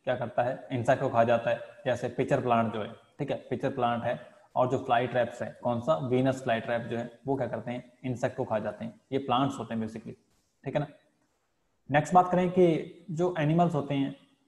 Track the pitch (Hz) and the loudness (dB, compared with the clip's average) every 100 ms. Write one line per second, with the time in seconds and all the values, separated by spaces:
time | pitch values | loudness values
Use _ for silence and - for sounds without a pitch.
0 | - 123 120 - 123 131 - 131 117 131 | -4 -4 -2 -2 0 -2 -4 -2 2 2
1 | 135 113 117 117 120 117 - - 131 117 | 2 4 4 4 2 -2 -4 -6 -2 -2
2 | 123 - 131 139 123 117 113 107 104 - | -2 -2 0 0 2 2 2 -2 -6 -10
3 | _ - 143 117 - 120 135 131 120 117 | _ -8 -6 -6 -6 -4 -4 0 0 0
4 | 117 - - - _ 127 127 127 - 120 | -2 -4 -8 -20 _ 0 2 0 2 2
5 | 123 123 120 - 110 - 123 120 120 160 | 2 0 0 -2 -10 -6 -4 -2 0 0
6 | 131 127 131 131 127 113 120 117 117 117 | 2 2 2 0 0 -2 0 -4 -4 -6
7 | 117 - 139 135 120 117 113 123 - _ | -6 -8 -4 -4 -4 -6 -6 -8 -10 _
8 | 127 117 127 127 123 110 107 - 113 - | -8 -4 -4 -4 -2 -2 -4 -8 -10 -14
9 | - 135 135 123 135 - 110 117 110 113 | -6 -4 0 0 0 -2 -6 -6 -6 -8
10 | 117 - _ _ _ _ 143 147 143 - | -14 -16 _ _ _ _ -6 -4 -4 -10
11 | _ _ _ _ _ _ _ _ - 139 | _ _ _ _ _ _ _ _ 0 2
12 | 151 180 180 180 180 180 175 151 - - | 4 4 4 4 2 6 6 4 -2 -12
13 | - 156 180 170 147 170 175 156 139 139 | -8 -2 0 2 2 4 4 2 0 0
14 | 139 - _ _ | -2 -4 _ _